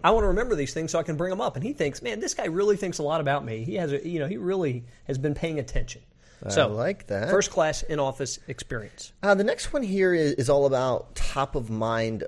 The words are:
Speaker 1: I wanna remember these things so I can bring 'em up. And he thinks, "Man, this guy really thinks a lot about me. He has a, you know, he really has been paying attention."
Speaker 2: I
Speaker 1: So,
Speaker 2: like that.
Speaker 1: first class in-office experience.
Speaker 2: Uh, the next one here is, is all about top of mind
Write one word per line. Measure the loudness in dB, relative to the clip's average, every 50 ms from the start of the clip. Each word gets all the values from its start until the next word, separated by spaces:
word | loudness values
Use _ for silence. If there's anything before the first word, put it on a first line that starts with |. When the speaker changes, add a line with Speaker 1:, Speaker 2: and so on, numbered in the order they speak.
| 4
Speaker 1:
I | 4
wanna | 4 6 4 4
remember | 4 2 2 0 0
these | 0 0 -2
things | -2 -4 -4 0
so | 0 0
I |
can | 0 0 -2
bring | -2 -2 -2
'em | -2 -2
up. | -2 -4 -4
And | -4 -4
he | -4
thinks, | -2 -2 -2 -2 -2 -4
"Man, | -6 -6 -4 -4
this | -4 -4
guy | -4 -2 -2
really | -2 0 2 4 4 2
thinks | 2 0 -4 -2 -2
a |
lot | -2 0 0 2
about | 2 2 0 0 -2
me. | -4 -6 -6 -4
He | -4 -2
has | -2 -2 0
a, | -2 -2 -2 -4
you | -4 -2
know, | -2 -2
he | -4 -2
really | -2 -2 0 0 0 0 -2 -4 -8 -12 -18 -12 -8 -6
has | -4 -2
been | -2 -2 -2
paying | -2 -4 -4 -4 -4
attention." | -6 0 0 0 0 0 -6 -14 -18 -20 _ _ _ -20 -20 _ -8
Speaker 2:
I | 0
Speaker 1:
So, | 2 2 2 2
Speaker 2:
like | 0 -2 -2 -2 -4 -6 -6
that. | -6 -4 -2 0 2
Speaker 1:
first | 2 2 2 2
class | 2 2 2 2 0 -2 -4
in-office | -4 -2 0 -2 -2 -2 -4 -6 -6 -8 -10 -10 -12
experience. | -12 -12 -10 -8 -8 -8 -8 -12 -16 -18 -18 -18 -12 -2
Speaker 2:
Uh, | 2 4 4
the | 4 4
next | 2 0 -2 -4 -4
one | -2 -2
here | -2 0 2 4 4 4
is, | 6 4 4 2 2
is | 2 2 4
all | 4 6 6
about | 4 4 2 2 2 0 -2 -4 -6 -2
top | 0 0 2 2 0 -2 0 -2
of | -4 -4 -4
mind | -2 -2 0 0 0 0 0 0 -2 -4 -4